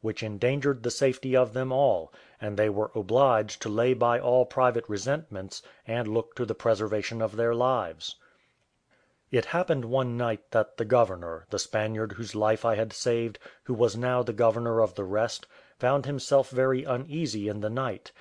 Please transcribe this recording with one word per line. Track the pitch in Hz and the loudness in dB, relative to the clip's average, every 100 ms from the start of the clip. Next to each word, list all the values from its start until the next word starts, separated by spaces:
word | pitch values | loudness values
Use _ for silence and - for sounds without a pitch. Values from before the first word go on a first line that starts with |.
which | 110 - | -6 -4
endangered | 110 101 123 139 143 127 | -6 0 0 2 0 -2
the | 120 | -4
safety | - 135 123 135 127 | 0 0 0 2 2
of | 120 | 2
them | 120 131 | 0 0
all, | 131 139 90 80 - - _ | 2 4 2 -2 -14 -20 _
and | 107 104 | -4 0
they | 107 | 2
were | 101 107 113 | 2 -2 -4
obliged | 95 120 139 113 107 - | 0 4 6 4 0 -6
to | 110 | -4
lay | 104 127 | 0 2
by | 117 120 120 | 2 2 2
all | 131 127 127 | 2 2 2
private | - 127 117 - | 2 2 2 -4
resentments, | 101 117 151 160 98 95 - - - - | -4 -2 -4 -4 -12 -10 -14 -18 -16 -6
and | 117 110 | -4 -2
look | 113 - - | -2 -2 -4
to | 113 | -4
the | 104 | 0
preservation | 117 104 107 104 - 117 | 0 2 0 -2 -4 -4
of | 110 104 | -4 0
their | 117 | 0
lives. | 117 127 127 87 80 - - _ _ _ _ _ _ _ _ _ _ _ | 2 2 0 -2 -8 -14 -14 _ _ _ _ _ _ _ _ _ _ _
It | 123 - | -2 0
happened | 170 185 139 117 | 0 0 -2 0
one | 131 127 117 | -2 0 -2
night | 120 107 _ | -2 -2 _
that | 113 107 - | 0 0 -2
the | 110 | 2
governor, | 123 110 90 85 82 - | 4 4 0 -8 -10 -6
the | 101 | -6
Spaniard | - 110 107 110 110 | -4 -2 -2 -2 -6
whose | 101 110 107 | -6 -8 0
life | 107 110 | 0 2
I | 117 107 | 0 0
had | 113 | -2
saved, | - 123 117 113 - - - | -4 -2 0 -2 -8 -18 -12
who | - | -6
was | 113 117 110 | 0 0 0
now | 123 123 | -2 0
the | 120 | 0
governor | 107 113 113 117 113 | 2 2 2 0 2
of | 110 - | 2 0
the | |
rest, | 92 104 113 - - - - _ | -4 0 -2 -4 -16 -20 -20 _
found | 127 139 135 | 0 0 -2
himself | 139 - 139 127 | -6 2 2 2
very | 127 131 131 139 | 0 2 0 -2
uneasy | 127 151 156 147 104 101 | -4 -4 -4 -4 -4 -4
in | 104 | -4
the | 107 | -4
night, | 120 131 95 - - | -2 -4 -6 -12 -20